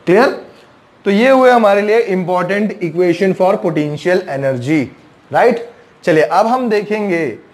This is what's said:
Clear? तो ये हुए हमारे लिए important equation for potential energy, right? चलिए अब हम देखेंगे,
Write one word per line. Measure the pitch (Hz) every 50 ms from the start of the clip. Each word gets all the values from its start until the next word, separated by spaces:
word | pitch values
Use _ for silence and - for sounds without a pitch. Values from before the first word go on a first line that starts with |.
| -
Clear? | 165 180 214 262 - - - - - - - - _ _ _ _ _ _ _ -
तो | 196
ये | 202 202 240 262
हुए | 269 262 254 247
हमारे | 247 233 220 202 202 202
लिए | 208 214 214 233
important | 233 - 185 190 180 175 185 180 180 170 196 202 214 196 - -
equation | 180 165 151 170 180 175 170 170 196 190 185 -
for | 185 185 202 214 208
potential | 175 156 151 151 147 151 151 - 180 180 190 - 175 139
energy, | 135 139 135 135 123 120 139 160 151 123 - - - - _ _ _ _ -
right? | 139 156 208 240 - - - - - - - _ _ _ -
चलिए | 180 160 156
अब | 143 - 165 185 214
हम | 226 247 262 254 233
देखेंगे, | 214 208 196 202 214 214 208 202 175 170 156 127 104 - - _